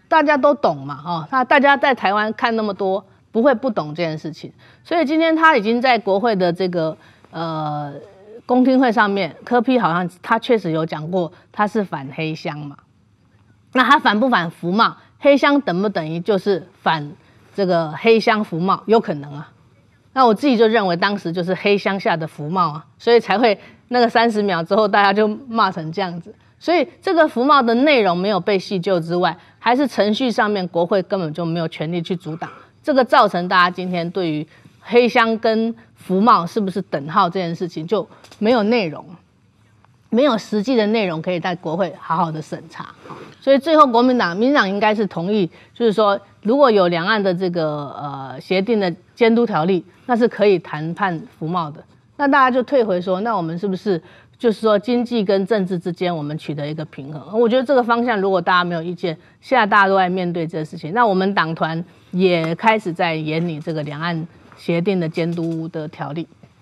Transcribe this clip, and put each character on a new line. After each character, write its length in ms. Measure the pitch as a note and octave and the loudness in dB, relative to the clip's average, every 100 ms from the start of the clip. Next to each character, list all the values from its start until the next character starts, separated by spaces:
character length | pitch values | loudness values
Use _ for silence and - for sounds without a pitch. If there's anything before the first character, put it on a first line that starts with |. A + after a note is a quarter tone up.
| _ | _
大 160 | D#4+ | 2
家 140 | D4 D4 | 4 4
都 180 | C#4+ | 2
懂 220 | D4 G3 D3 | 2 0 -2
嘛， 240 | C3+ C#3 | -8 -12
哦， 220 | D#3 E3+ - | -8 -8 -2
那 120 | C4 | -2
大 160 | B3 D4 | 2 4
家 160 | C#4 | 4
在 200 | C#4 C#4+ | 4 2
台 180 | B3 F#3+ | 0 0
湾 180 | G#3 G#3+ | 0 -2
看 200 | - A#3+ | -2 -2
那 80 | A3+ | -2
么 120 | G#3+ | -4
多， 280 | G3 G3 G3 - _ _ | -2 -2 -4 -6 _ _
不 120 | A3 | 0
会 120 | C#4 | 2
不 160 | A#3+ C4+ | 2 -2
懂 240 | G#3+ D3+ | -4 -6
这 80 | D3+ | -4
件 140 | E3 D#3 | -4 -4
事 140 | D#3+ | -10
情。 220 | D3+ C#3 - - _ | -12 -16 -20 -20 _
所 160 | - E4+ | -4 -2
以 60 | C4+ | 0
今 120 | D#4 | 2
天 160 | E4 | 2
他 220 | D#4+ D#4+ C#4 | 4 4 4
已 60 | |
经 180 | G3+ A#3+ | 2 0
在 180 | C4 A#3 | 2 2
国 220 | G#3 G3 | 2 0
会 160 | A#3 G3+ | 2 2
的 160 | F3+ | 0
这 160 | E3+ F#3 | 0 -2
个， 260 | F3 D#3+ D#3+ - _ _ | -2 -4 -6 -16 _ _
呃， 600 | E3 E3 D#3+ D3+ D3 D3 C#3+ - - - A#3+ | -10 -8 -6 -6 -6 -8 -12 -18 -20 -20 -20
公 180 | - B3 | -2 2
听 160 | B3+ C4 | 4 4
会 140 | B3+ | 4
上 160 | A3 G#3 | 2 0
面， 260 | G3 E3 - | 0 -4 -8
柯 180 | - B3 | -2 0
P 160 | A#3 B3+ | 2 0
好 120 | F3 | 0
像 180 | E3+ F3+ - | -2 -4 -8
他 180 | - A3+ | -4 -2
确 200 | - A3+ | 2 0
实 140 | F3+ | 0
有 120 | D#3+ | -2
讲 260 | E3 D#3 D#3 | -2 -6 -4
过， 220 | F#3 D#3+ - _ | -4 -4 -8 _
他 160 | - G#3 | -4 -2
是 160 | A3+ | -2
反 240 | F#3+ D#3 C3+ | -4 -8 -10
黑 200 | C3+ D#3 | -8 -6
箱 240 | D#3 F3 D3+ | -6 -8 -10
嘛。 180 | D3 C#3 _ _ _ _ _ _ _ _ _ | -14 -16 _ _ _ _ _ _ _ _ _
那 100 | C4 | 0
他 160 | A#3+ C#4 | 4 4
反 220 | B3+ G#3 | 4 2
不 80 | C4 | 2
反 220 | A3 F3 | 0 -2
服 200 | - E3+ | -6 -4
贸？ 240 | G3 G3 - _ _ | 0 0 -2 _ _
黑 180 | C#4 C#4+ | 4 4
箱 240 | D4 C#4+ | 4 2
等 200 | G3+ F3 | 0 -2
不 80 | G#3+ | -2
等 160 | F#3+ | -4
于 140 | D#3 E3+ | -6 -6
就 180 | F3+ G3 | -2 0
是 300 | G3+ F#3 - _ | 0 -2 -4 _
反 300 | F3+ D#3+ D3 - _ _ _ | -2 -2 -6 -14 _ _ _
这 100 | - | -4
个 260 | F#3 E3+ D#3+ | 0 0 -2
黑 260 | D3+ A3+ A3+ | 0 4 4
箱 240 | A#3 G#3+ | 4 0
服 160 | G#3 D#3+ | -2 -4
贸？ 240 | F#3+ F3+ - | -2 -2 2
有 120 | A3+ | 0
可 160 | G#3+ | 0
能 180 | D3 C#3+ | -6 -8
啊。 160 | C#3+ D#3 _ _ _ _ _ _ | -14 -16 _ _ _ _ _ _
那 120 | C4+ B3 | 2 2
我 80 | |
自 140 | G#3 C#4+ | 4 2
己 80 | A3+ | 2
就 100 | A3 | 2
认 180 | A3+ G3 | 2 0
为 80 | E3+ | 0
当 200 | G3 G3+ | -2 -2
时 140 | F3 | -6
就 140 | F3 | -6
是 100 | F3 | -4
黑 240 | F3+ G#3+ G3+ | -2 0 0
箱 200 | G#3 G3 | 0 -4
下 180 | A3 E3+ | -2 -4
的 100 | D#3 | -6
服 240 | - D3+ | -10 -6
贸 200 | F#3 E3 | -2 -2
啊， 140 | D3+ - _ | -4 -16 _
所 120 | A#3 | 2
以 80 | A#3 | 2
才 180 | - G3 | 4 2
会 180 | A#3+ G3 - - _ | 2 0 -6 -20 _
那 120 | B3 | 0
个 80 | A#3 | 2
三 200 | A3+ A#3 | 4 2
十 140 | G#3+ | 2
秒 200 | G3+ E3+ | 0 -2
之 120 | E3 | 0
后 120 | G3 G#3+ | 0 2
大 140 | G#3 | 4
家 120 | G3+ | 4
就 160 | G3+ G#3+ G#3+ C4+ | 4 0 -2 -6
骂 220 | A3+ G3+ | 0 0
成 220 | F3 D#3+ | -2 -8
这 100 | F3 | -6
样 180 | F#3 E3+ | -6 -8
子。 140 | G#3 - _ _ | -14 -20 _ _
所 180 | - E4+ | 0 0
以 100 | - - | 0 -4
这 140 | - | -2
个 120 | E4 D#4 | 2 2
服 180 | A3+ | 2
贸 180 | C4+ C#4+ | 4 4
的 100 | A#3+ | 4
内 300 | A#3+ D4+ C4+ | 2 4 4
容 160 | G3 F3 | 2 0
没 100 | F#3+ | 0
有 100 | F#3+ | -2
被 200 | F3 G3 | 0 -2
细 200 | - G3 | -2 -4
究 200 | F#3+ F3+ | 0 -2
之 160 | E3 | 0
外， 200 | F3 F3 D#3+ - _ | -2 -2 -2 -14 _
还 140 | A3 | 0
是 120 | B3 C#4 | 2 0
程 260 | - G3+ | 0 0
序 180 | G#3+ C4 | 0 -2
上 200 | G#3+ G#3+ | 0 0
面 160 | G3+ F3+ | 0 -2
国 160 | E3+ | -2
会 160 | E3+ G3 | 0 0
根 140 | F3+ G3 | 0 -4
本 140 | D#3+ | -4
就 120 | D#3 | -6
没 140 | E3+ E3+ | -4 -4
有 100 | E3 | -4
权 220 | - D#3 | -6 -6
利 120 | F3 | -6
去 120 | E3 F3+ | -6 -8
阻 200 | - D#3+ | -8 -12
挡， 140 | E3+ - - _ | -12 -14 -20 _
这 100 | - | 0
个 100 | C4+ | 0
造 220 | A#3+ D4 G#3+ | 4 4 4
成 200 | F3+ F3+ | 2 0
大 80 | F#3+ | 2
家 140 | F3 | 2
今 180 | F3+ F3+ | 0 -4
天 220 | F3+ E3+ | -4 -4
对 200 | G3 F3 | -4 -4
于 160 | D3+ D#3 - _ _ | -4 -8 -14 _ _
黑 260 | - A#3+ A#3+ | 0 2 4
箱 300 | B3 A3+ A3 | 2 2 0
跟 360 | A3+ A3 A3+ A3+ - | 0 0 -2 -6 -16
服 260 | _ - F#3 | _ -2 2
贸 240 | A3+ G3+ | 4 4
是 160 | E3+ A#3 | 2 -4
不 80 | F#3+ | -4
是 140 | G3 | -6
等 260 | - D#3 C#3+ | -6 -8 -2
号 220 | F3+ F3+ | 0 0
这 100 | F#3+ | 0
件 140 | E3+ | -6
事 120 | E3 F3+ | -6 -8
情 200 | - E3 | -8 -4
就 200 | G#3 - - - - | -4 -4 -14 -20 -4
没 120 | G#3 | 0
有 120 | B3 | 2
内 240 | G3+ A#3+ E3+ | 2 0 -2
容， 140 | C#3+ - F3 _ _ _ _ _ _ _ _ _ | -8 -16 -20 _ _ _ _ _ _ _ _ _
没 140 | A3+ | 2
有 120 | C#4+ A3 | 2 2
实 260 | - G#3+ | -2 -4
际 140 | G#3 B3 | 0 0
的 80 | G#3 | 2
内 180 | A3+ F#3+ | 0 -2
容 160 | D#3+ | -4
可 100 | E3+ | -4
以 80 | F3+ | -4
在 140 | F#3 | -4
国 220 | F3 E3+ E3 | -6 -6 -4
会 180 | F3 - | -4 -6
好 180 | - E3+ | -4 -2
好 140 | E3 | -2
的 120 | D#3 | -4
审 200 | - F3 E3 | -10 -14 -14
查。 180 | - - - - - - - | -18 -18 -18 -20 -20 -20 -6
所 120 | C4+ | 2
以 60 | C4+ | 2
最 180 | D#4 D#4 | 4 6
后 80 | |
国 160 | C#4+ A3+ | 6 6
民 160 | B3+ B3 | 2 2
党、 200 | F3+ F3 | 0 0
民 140 | B3 | 2
进 40 | |
党 140 | C#4+ G3 | 2 2
应 100 | G3+ | 2
该 160 | G#3+ | 0
是 100 | G#3+ | 2
同 280 | G3 - F3 | -2 -4 -2
意， 180 | G#3+ F3 - - | -2 -2 -6 -20
就 100 | - | -2
是 80 | A#3 | 0
说 280 | G3 G#3 G3+ - _ | 2 2 0 -6 _
如 140 | G3+ C#4 | -2 4
果 140 | C4+ | 4
有 160 | G#3 F3 | 6 4
两 180 | E3+ | 2
岸 160 | F#3 A3 | 0 0
的 140 | G3 | 0
这 160 | F3+ F#3 | -2 -2
个， 380 | F3 D#3 D3 C#3+ - | -2 -4 -4 -8 -10
呃， 400 | C#3+ C#3 C3+ C3 | -10 -10 -12 -14
协 220 | - F#3+ | -4 -2
定 160 | G3 A3 | 0 0
的 100 | F#3 E3 _ - | 0 -4 _ 0
监 180 | A3+ | 2
督 100 | A#3 | 4
条 200 | A#3 E3 | 2 0
例， 200 | E3+ F#3 - _ - | 0 0 -4 _ -4
那 80 | |
是 140 | A#3 A#3+ | 0 0
可 180 | - G#3 | 2 2
以 100 | F3+ | 2
谈 340 | - D3+ D#3+ | -2 -10 -8
判 260 | E3+ G3 D#3+ C#3+ _ | -4 -4 -4 -10 _
服 120 | D#3+ | -6
贸 200 | F3+ D#3 | -4 -6
的。 140 | D3+ - _ _ - | -10 -20 _ _ -4
那 120 | C#4+ | 2
大 100 | C#4 | 4
家 100 | C4 | 4
就 140 | B3+ | 2
退 220 | A#3 C#4 | 0 0
回 160 | G#3+ F3+ | 0 -2
说， 200 | F#3 F#3 | -2 -4
那 140 | A#3 G#3 | -2 -4
我 60 | |
们 160 | D#3+ E3+ | -4 -6
是 80 | G#3 | -6
不 80 | |
是 260 | F#3 G#3+ E3+ - - _ _ | -4 -4 -4 -6 -20 _ _
就 140 | A#3+ | -2
是 80 | G3+ | 0
说 180 | A3 G3+ | 2 2
经 260 | A3+ B3 | 2 -2
济 200 | A#3 A#3 | 0 -2
跟 200 | G3 G3 | 0 0
政 220 | F#3+ A3 F#3 | 0 -2 -2
治 100 | F3+ | -4
之 160 | F3+ | -6
间 240 | E3+ F3+ E3 | -4 -4 -4
我 60 | |
们 160 | D3 D3+ | -6 -8
取 160 | - | -8
得 100 | D3+ | -8
一 80 | D3 | -8
个 120 | D#3 | -8
平 280 | D3+ - C#3 | -12 -14 -14
衡？ 280 | D3+ B2 A3 | -14 -6 0
我 80 | A#3 | 2
觉 80 | C4 | 2
得 80 | |
这 100 | B3 | 2
个 80 | C4 | 2
方 220 | A#3 A#3 | 2 0
向 160 | A#3+ G#3 | 0 0
如 100 | G3 | 0
果 100 | F#3+ | 0
大 120 | F3+ | 2
家 100 | F3+ | 0
没 140 | F3 E3+ | 0 -4
有 40 | |
意 140 | E3 | -6
见， 180 | F3 F3 D#3 _ _ | -6 -6 -8 _ _
现 180 | - B3+ | 0 2
在 80 | G#3 | 4
大 160 | G#3+ | 4
家 60 | F#3+ | 4
都 80 | F#3+ | 4
在 120 | F3+ | 2
面 240 | F#3 F3+ | 0 -2
对 140 | F3 D#3+ | -4 -6
这 120 | E3+ | -6
个 60 | |
事 140 | D#3 E3+ | -8 -10
情， 160 | D3+ | -6
那 100 | G#3+ | 0
我 80 | A#3 | 2
们 220 | F#3 F#3+ | 2 0
党 180 | G3+ D#3+ | 0 -2
团 320 | E3+ D#3+ E3 F3 _ _ | -2 -4 -4 -8 _ _
也 420 | F3+ F#3 E3+ D#3+ | 0 2 2 0
开 240 | E3+ A3+ A3 | 0 0 0
始 140 | F#3+ | -2
在 200 | E3 F3 D#3+ | -2 -2 -2
研 280 | D#3 D#3+ | -4 -4
拟 140 | F3 E3 | -4 -6
这 140 | E3+ | -6
个 100 | D#3 | -6
两 180 | D3 C#3+ | -8 -6
岸 240 | E3+ E3 E3+ - - - | -6 -6 -8 -16 -20 -10
协 240 | - E3+ | -4 -2
定 200 | F3+ F#3+ | 0 -2
的 80 | D#3+ | -2
监 200 | F3 E3+ | -2 -4
督 320 | E3+ E3 E3 D#3+ | -2 -4 -4 -6
的 220 | E3 D3+ | -10 -12
条 240 | - C#3 | -10 -10
例。 160 | D#3+ D#3+ _ - _ | -10 -12 _ -20 _